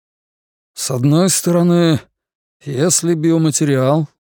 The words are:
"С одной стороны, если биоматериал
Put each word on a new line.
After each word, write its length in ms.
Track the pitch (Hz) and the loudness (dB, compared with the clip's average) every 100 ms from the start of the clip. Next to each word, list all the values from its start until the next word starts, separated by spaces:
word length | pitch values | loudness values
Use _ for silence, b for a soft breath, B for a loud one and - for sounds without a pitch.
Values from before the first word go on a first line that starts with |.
| _ _ _ _ _ _ _ | _ _ _ _ _ _ _
"С 180 | - - | -12 -6
одной 380 | 117 135 151 185 | -2 0 2 2
стороны, 680 | - - 170 175 175 170 151 - _ _ _ _ _ | 0 0 0 2 2 2 0 -4 _ _ _ _ _
если 500 | - 131 156 - 165 | -10 -4 -2 -2 -2
биоматериал 960 | 165 160 165 160 - 151 135 131 156 151 _ _ | -2 0 2 0 0 0 0 0 0 -2 _ _